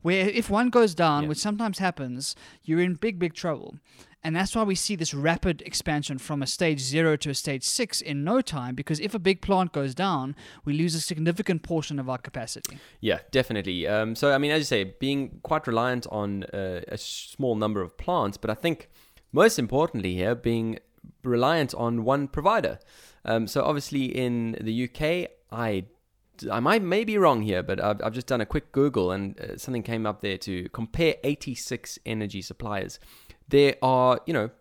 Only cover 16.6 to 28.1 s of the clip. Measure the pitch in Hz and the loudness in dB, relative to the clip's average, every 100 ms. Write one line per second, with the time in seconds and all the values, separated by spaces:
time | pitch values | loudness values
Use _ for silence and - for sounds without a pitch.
16.6 | 95 90 - 107 - - - - 131 110 | -4 -6 -8 -10 -8 -10 -12 -4 -2 0
17.6 | 107 104 87 - - 180 104 101 107 107 | 0 -2 -4 -6 -2 0 0 -2 -6 -2
18.6 | 170 160 - - _ _ _ 135 220 220 | -2 -2 -8 -20 _ _ _ 6 6 6
19.6 | 113 135 165 117 92 90 95 120 117 117 | 0 2 2 0 -2 0 0 0 0 0
20.6 | 113 110 _ _ - _ 127 120 131 165 | -2 -6 _ _ -20 _ 0 2 4 2
21.6 | 131 - 117 117 113 139 139 - 165 220 | 0 0 -2 0 2 0 0 0 2 2
22.6 | 107 - _ - - - - 113 110 143 | 0 -6 _ -20 -20 -12 0 0 2 0
23.6 | 131 147 - 143 127 - 123 120 113 113 | 2 0 -2 -2 -2 -2 -2 0 -2 -4
24.6 | 107 113 123 - 156 180 - - _ 110 | -4 -2 -4 -2 -2 0 -4 -12 _ -4
25.6 | 117 98 98 _ _ _ _ - - 107 | 0 -2 -4 _ _ _ _ -12 -4 0
26.6 | 135 220 185 196 220 208 175 120 107 92 | 2 2 2 0 0 4 6 6 2 0
27.6 | 92 98 104 104 113 | 0 0 0 0 -2